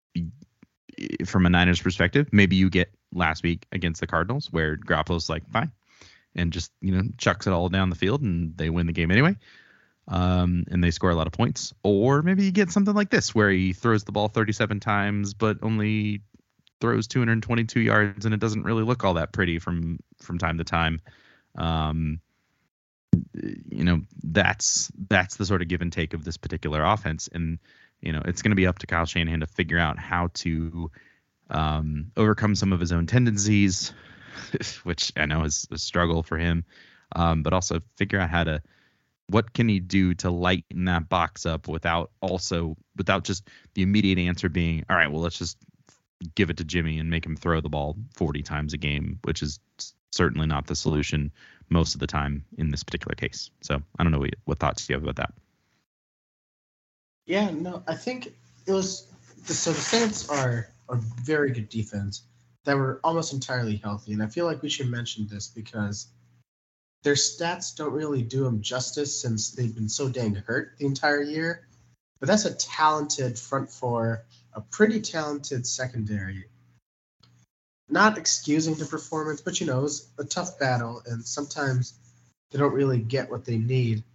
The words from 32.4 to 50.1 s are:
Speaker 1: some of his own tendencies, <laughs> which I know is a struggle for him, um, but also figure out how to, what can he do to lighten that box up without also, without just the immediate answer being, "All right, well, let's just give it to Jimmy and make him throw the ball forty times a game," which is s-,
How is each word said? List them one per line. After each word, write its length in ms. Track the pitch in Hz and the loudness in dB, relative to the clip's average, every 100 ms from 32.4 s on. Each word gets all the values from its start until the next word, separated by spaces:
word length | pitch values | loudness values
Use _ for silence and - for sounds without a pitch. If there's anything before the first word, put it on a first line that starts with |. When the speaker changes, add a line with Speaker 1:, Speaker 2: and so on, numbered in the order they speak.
| 107 | 2
Speaker 1:
some 180 | 95 98 | 2 2
of 80 | 90 | 2
his 100 | 85 | 2
own 160 | 85 82 | 2 4
tendencies, 840 | 123 120 101 104 104 98 98 - - - - - - | 4 4 2 4 6 6 2 -6 -10 -20 -20 -20 -18
<laughs> 440 | - - - - | -6 -6 -6 -10
which 300 | 90 80 - 78 | -6 -4 -4 0
I 100 | 76 | 0
know 180 | 78 | 2
is 240 | 78 - - | 0 -2 -6
a 80 | 78 | -8
struggle 440 | - 87 85 82 | -2 2 2 2
for 160 | 80 80 | 0 0
him, 260 | 85 82 - - - _ _ | 2 0 -2 -14 -20 _ _
um, 280 | - 82 82 | 0 2 2
but 100 | 76 | 2
also 280 | 90 - 82 - - | 0 0 -4 -6 -4
figure 220 | 98 98 | 0 0
out 120 | 85 | 2
how 140 | 85 | 2
to, 180 | 80 78 - _ _ _ _ _ - | 0 -2 -6 _ _ _ _ _ 0
what 240 | 107 117 | 0 0
can 160 | - 117 | 0 2
he 100 | 98 | 2
do 360 | 90 95 90 | 2 4 4
to 160 | 87 92 | 2 -2
lighten 560 | 87 90 92 - 90 90 | 0 2 0 -2 -4 0
that 220 | 85 80 | 0 0
box 380 | 90 82 - 87 | 0 0 -2 -4
up 220 | 80 80 | -4 -4
without 420 | 80 85 85 - - | -4 0 0 -2 -6
also, 560 | 95 90 - 85 82 78 _ - | -4 -4 -2 -2 -2 -6 _ -6
without 280 | 95 98 | 0 0
just 240 | - 87 - - _ | 0 -6 -8 -20 _
the 80 | - | 0
immediate 360 | 95 104 98 90 | 4 4 4 4
answer 300 | 87 82 87 | 2 0 -2
being, 360 | 85 85 80 - | 0 0 0 2
"All 60 | 90 | 2
right, 140 | 76 | 2
well, 120 | 76 | 0
let's 160 | 85 - | -4 -4
just 180 | 78 - _ _ _ _ _ _ 85 | -8 -8 _ _ _ _ _ _ -10
give 160 | - 85 | -2 -2
it 60 | 82 | -2
to 60 | |
Jimmy 340 | 80 90 80 80 | -4 -2 -2 -2
and 120 | 80 | -2
make 140 | 82 | -4
him 120 | 82 76 | -4 -4
throw 240 | 87 80 | 0 0
the 100 | 73 | 0
ball 260 | 73 73 92 123 | -4 -4 -6 -12
forty 280 | - 80 73 | -4 -2 -2
times 320 | 73 76 76 | -4 -4 -4
a 40 | 78 | -4
game," 400 | 73 73 76 78 | -4 -2 -4 -6
which 180 | - - | -4 -4
is 180 | 76 - _ - | -4 -6 _ -18
s-, 160 | - _ _ | -18 _ _